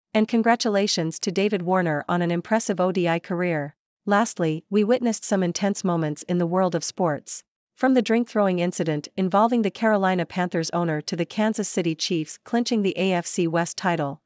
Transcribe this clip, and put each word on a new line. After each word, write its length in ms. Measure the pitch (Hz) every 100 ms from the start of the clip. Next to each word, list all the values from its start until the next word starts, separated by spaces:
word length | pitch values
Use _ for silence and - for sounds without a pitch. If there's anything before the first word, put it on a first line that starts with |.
| _ 214
And 120 | 214
congratulations 920 | 226 226 240 233 202 202 - 160 -
to 120 | 196
David 300 | 180 202 196
Warner 420 | 170 185 170 147 -
on 140 | 175
an 80 | 170
impressive 500 | 175 - 220 - 180
O 100 | 185
D 160 | 185 170
I 120 | 170
career. 560 | - 175 180 156 143 _ _ _ 202
Lastly, 580 | 208 233 - 160 156 -
we 120 | 202
witnessed 400 | 208 254 240 214
some 200 | - 196
intense 400 | 175 - 202 -
moments 400 | 185 170 151 151
in 160 | - 175
the 80 | 170
world 260 | 185 180
of 100 | 175
sports. 600 | - - 170 139 - - _ _ _ -
From 180 | 262
the 80 | 254
drink-throwing 560 | 214 226 233 214 196 180
incident 500 | 175 - 160 147 - -
involving 460 | 185 196 226 240
the 80 | 196
Carolina 560 | - 226 208 185 185 165
Panthers 460 | 185 180 170 160
owner 300 | 175 165 151
to 140 | - 170
the 100 | 170
Kansas 440 | - 220 214 196
City 240 | 190 165
Chiefs 460 | 156 - 170 151 -
clinching 380 | - 233 233 226
the 140 | 190 -
A 160 | 190
F 140 | 175 -
C 200 | - 165
West 300 | 165 170 -
title, 420 | 185 165 143 127